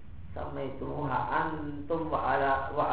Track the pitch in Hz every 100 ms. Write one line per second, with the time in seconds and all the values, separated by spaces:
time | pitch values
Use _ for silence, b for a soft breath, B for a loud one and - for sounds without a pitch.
0 | - - - - - 139 135 131 135 139
1 | 143 127 135 147 165 156 151 143 143 165
2 | 156 147 135 139 139 135 - 147 139